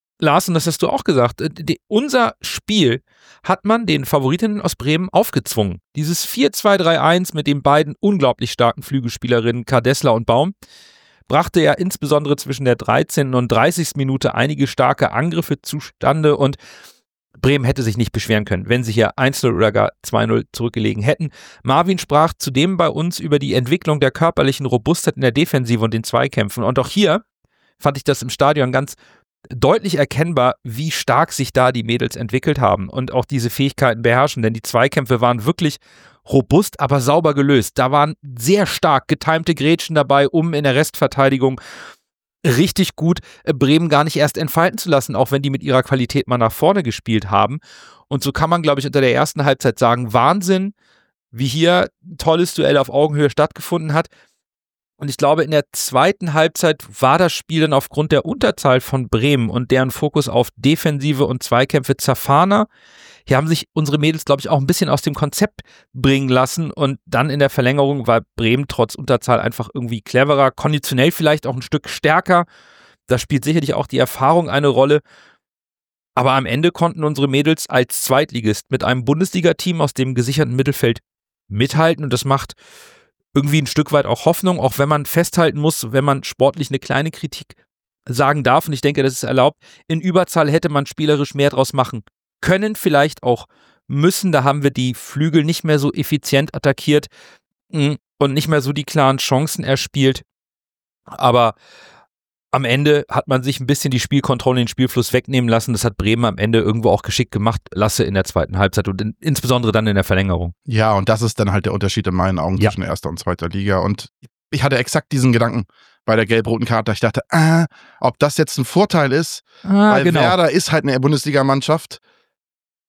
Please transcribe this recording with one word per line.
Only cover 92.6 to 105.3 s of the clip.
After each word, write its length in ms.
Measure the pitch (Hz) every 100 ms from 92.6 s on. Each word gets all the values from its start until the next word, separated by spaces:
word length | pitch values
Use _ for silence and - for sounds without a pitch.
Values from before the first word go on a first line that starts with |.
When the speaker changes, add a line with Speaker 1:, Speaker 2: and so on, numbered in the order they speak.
| 214 214
Speaker 1:
vielleicht 460 | 185 143 147 -
auch 220 | 123 120 - _ _ _ -
müssen. 440 | 139 165 - 190
Da 100 | 151
haben 200 | 135 147
wir 80 | 139
die 240 | 120 127
Flügel 500 | 120 - 139 160 156
nicht 200 | 151 170
mehr 140 | 160 151
so 140 | 143
effizient 600 | - 135 147 - 139 143
attackiert, 540 | 139 143 131 - 147 147 _ - _ _ _ _
mm, 260 | 156 143 147 _ -
und 140 | 139
nicht 160 | 131 147
mehr 140 | 151
so 100 | 131
die 120 | 143
klaren 340 | 147 156 135 135
Chancen 460 | - 131 156 -
erspielt. 580 | - 135 - 143 131 131 _ _ _ _ _ _ _ _
Aber 520 | - - 127 120 113 - _ - - - _ _ _ _ -
am 120 | 131
Ende 400 | 127 131 147 147 -
hat 180 | - -
man 140 | 131
sich 180 | 127 -
ein 60 | 127
bisschen 240 | 143 147
die 100 | 127
Spielkontrolle, 600 | - 143 - 123 131 127
den 80 | 117
Spielfluss 440 | - 127 123 113
wegnehmen 360 | 127 -